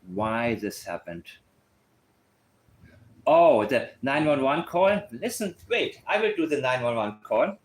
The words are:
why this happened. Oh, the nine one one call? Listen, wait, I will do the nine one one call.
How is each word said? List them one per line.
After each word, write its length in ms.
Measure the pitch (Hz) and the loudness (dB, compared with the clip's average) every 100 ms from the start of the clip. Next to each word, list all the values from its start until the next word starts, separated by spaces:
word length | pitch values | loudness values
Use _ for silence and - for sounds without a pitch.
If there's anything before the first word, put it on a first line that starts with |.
| 90 | -12
why 480 | 92 107 113 120 110 | -6 -4 -2 -2 -4
this 280 | 104 - | -6 -10
happened. 400 | - 85 - 85 - - _ _ _ _ _ _ _ _ _ _ _ _ _ _ - - _ _ - | -12 -12 -10 -16 -16 -20 _ _ _ _ _ _ _ _ _ _ _ _ _ _ -20 -20 _ _ 4
Oh, 380 | 139 170 123 | 6 8 6
the 280 | 104 120 - - | 4 0 -2 -8
nine 240 | 135 143 151 | -4 0 2
one 160 | 143 | 2
one 220 | 135 151 | 2 0
call? 380 | 170 170 190 208 - | -2 2 2 2 -4
Listen, 440 | 117 208 - 202 170 - | -8 -8 -6 -8 -8 -6
wait, 340 | 233 143 - - | -4 -4 -6 -4
I 140 | 196 | -2
will 140 | 214 208 | -2 -2
do 100 | 160 | -2
the 140 | 147 | -2
nine 220 | 127 127 | -2 -2
one 140 | 120 117 | -2 -2
one 240 | 104 104 | -4 -6
call. 360 | - 110 165 202 | -4 0 0 -2